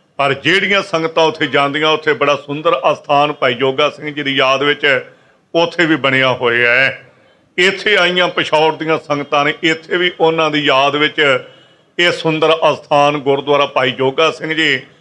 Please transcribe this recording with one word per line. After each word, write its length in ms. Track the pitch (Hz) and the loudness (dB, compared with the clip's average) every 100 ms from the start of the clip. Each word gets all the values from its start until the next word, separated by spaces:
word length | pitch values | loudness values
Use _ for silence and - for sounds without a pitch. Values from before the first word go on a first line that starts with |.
| _ - | _ -4
ਪਰ 160 | 139 | -2
ਜਿਹੜੀਆਂ 500 | 135 147 190 196 196 | -2 0 0 0 -2
ਸੰਗਤਾਂ 420 | - 165 160 165 | -2 -4 -2 0
ਉੱਥੇ 220 | 160 156 151 | 0 0 -2
ਜਾਂਦੀਆਂ, 420 | 139 143 143 156 | 0 0 0 0
ਉੱਥੇ 240 | 156 156 | 0 0
ਬੜਾ 240 | 143 143 139 | 0 2 0
ਸੁੰਦਰ 440 | - 147 165 165 170 | -2 -4 0 0 0
ਅਸਥਾਨ 400 | 143 - 143 147 | -2 0 0 0
ਭਾਈ 220 | 147 135 | 0 -2
ਜੋਗਾ 360 | 117 135 135 147 | 0 -2 0 -2
ਸਿੰਘ 240 | - 151 | -2 -12
ਜੀ 80 | 147 | -8
ਦੀ 140 | 143 135 | -4 0
ਯਾਦ 260 | 131 135 | 2 2
ਵਿੱਚ 420 | 143 143 147 131 - - _ _ _ | 0 0 0 0 -2 -20 _ _ _
ਉੱਥੇ 320 | 165 170 170 165 | -2 0 0 0
ਵੀ 100 | 156 | 2
ਬਣਿਆ 360 | 135 131 131 | 2 2 0
ਹੋਇਆ 420 | 123 123 120 120 | 0 0 2 2
ਹੈ। 380 | 120 131 - - _ _ _ _ - | 4 2 -2 -14 _ _ _ _ -2
ਇੱਥੇ 380 | 185 190 214 202 | 0 0 0 0
ਆਈਆਂ 320 | 175 180 175 | 0 0 -2
ਪਿਸ਼ੌਰ 440 | 175 151 156 160 | -2 -2 2 2
ਦੀਆਂ 260 | 147 156 156 | 0 -2 -4
ਸੰਗਤਾਂ 460 | - 147 139 147 | -2 -6 -2 0
ਨੇ, 100 | 143 151 | 0 0
ਇੱਥੇ 340 | 165 160 - 180 | -2 -2 -4 -2
ਵੀ 160 | 175 - | -2 0
ਉਹਨਾਂ 300 | 165 165 156 | 0 0 0
ਦੀ 100 | 151 | 0
ਯਾਦ 360 | 143 135 143 143 | 0 2 2 0
ਵਿੱਚ 480 | 147 - 147 127 - - _ _ _ - | -2 0 0 0 -4 -20 _ _ _ -2
ਇਹ 140 | 175 | -2
ਸੁੰਦਰ 360 | - 160 156 156 | 0 -2 0 0
ਅਸਥਾਨ 720 | 160 156 135 - 147 143 147 | 2 2 0 0 2 2 0
ਗੁਰਦੁਆਰਾ 480 | 135 139 135 143 139 | -2 -2 0 0 0
ਭਾਈ 240 | 135 131 | 0 -2
ਜੋਗਾ 400 | 127 131 135 160 | 0 -2 2 0
ਸਿੰਘ 240 | 156 160 | 0 -6
ਜੀ 280 | 156 156 131 - _ | -2 0 0 -4 _